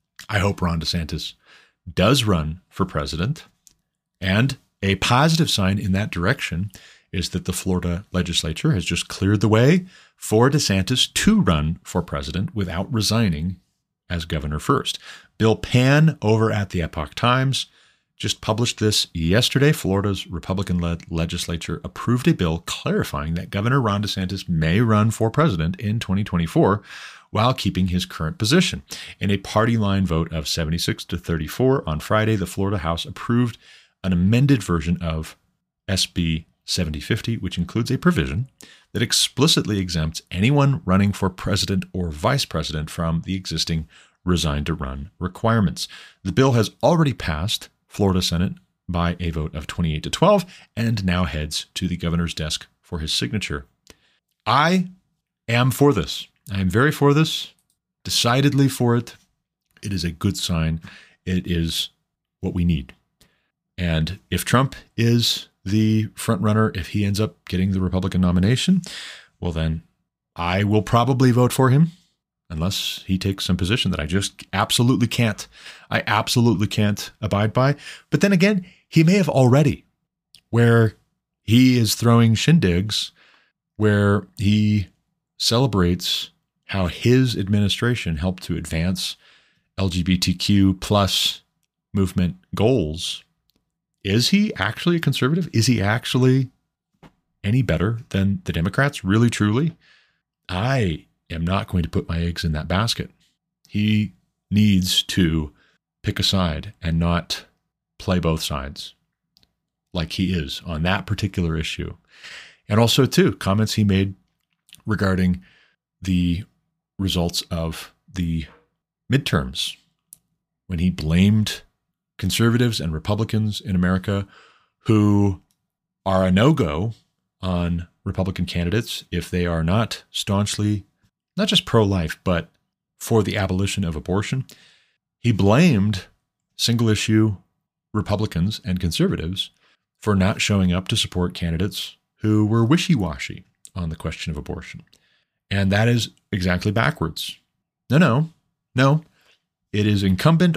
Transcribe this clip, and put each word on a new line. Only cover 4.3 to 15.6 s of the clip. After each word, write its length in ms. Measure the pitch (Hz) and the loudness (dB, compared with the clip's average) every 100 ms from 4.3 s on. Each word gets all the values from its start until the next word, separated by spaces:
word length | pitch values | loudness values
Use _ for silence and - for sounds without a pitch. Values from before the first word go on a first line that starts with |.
| 98 131 131 _ _ | 2 2 -2 _ _
a 140 | 98 95 | -2 0
positive 540 | - 123 160 160 139 | 2 4 4 2 2
sign 280 | - 95 101 | 2 2 0
in 140 | 95 | 0
that 180 | 95 107 | 0 -2
direction 600 | - 87 - - 80 101 - - - _ | -2 -2 -2 -4 -4 -6 -8 -20 -20 _
is 180 | 98 85 | -6 -4
that 140 | 92 | -4
the 80 | - | -4
Florida 520 | 90 95 90 87 87 - | -4 -2 -2 -2 -4 -4
legislature 600 | 92 85 82 82 78 156 | -4 -2 -2 -4 -2 0
has 120 | 113 | 0
just 240 | 80 85 - | -2 -4 -6
cleared 320 | - 98 104 | -2 0 2
the 80 | 107 | 4
way 380 | 110 127 185 185 - _ _ | 6 6 4 0 -12 _ _
for 340 | - 110 127 | 0 4 4
DeSantis 640 | 143 - 95 - 127 - | 4 2 0 0 -2 -2
to 260 | - - 214 | 2 4 4
run 380 | 127 80 76 87 | 4 2 0 -4
for 200 | - 90 | -4 -6
president 520 | 85 73 69 87 110 | -4 -6 -6 -6 -4
without 380 | 107 90 82 98 | -4 -4 -6 -4
resigning 680 | 117 98 110 110 76 85 92 _ _ _ _ - | -2 0 0 0 0 -4 -8 _ _ _ _ -8
as 140 | 87 | -8
governor 340 | 80 80 73 73 | -4 -6 -4 -4
first. 400 | - 139 - - - - _ - | -2 -2 -2 -10 -14 -20 _ 0
Bill 180 | 110 | 2
Pan 640 | 107 | 2